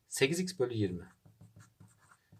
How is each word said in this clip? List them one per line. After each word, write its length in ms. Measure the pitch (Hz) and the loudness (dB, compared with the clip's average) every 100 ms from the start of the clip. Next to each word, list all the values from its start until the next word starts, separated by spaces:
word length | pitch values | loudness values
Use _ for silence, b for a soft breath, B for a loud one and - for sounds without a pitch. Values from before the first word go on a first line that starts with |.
| B | B
Sekiz 320 | - 139 175 | 2 2 2
x 180 | 185 - | -2 -2
bölü 160 | 123 | -2
yirmi. 340 | 113 98 87 - - - - - - - - - _ - b b - | 0 -2 -2 -10 -20 -20 -20 -20 -20 -20 -20 -20 _ -20 b b -20